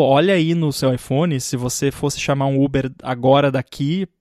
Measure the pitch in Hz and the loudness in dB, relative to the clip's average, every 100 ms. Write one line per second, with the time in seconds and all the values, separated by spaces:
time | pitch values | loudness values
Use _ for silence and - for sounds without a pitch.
0 | 135 139 180 190 160 170 151 - 135 127 | 4 4 4 2 2 0 -2 0 0 -2
1 | - 135 175 135 - 127 123 - 143 - | -2 -2 0 -2 -4 -4 -4 -2 -2 -2
2 | 147 - - 139 139 135 139 135 131 - | -4 -2 -2 -2 0 0 0 0 -4 -6
3 | 127 123 131 139 143 131 - - 143 180 | -8 0 4 4 4 0 -6 -4 -2 -2
4 | 185 _ | -6 _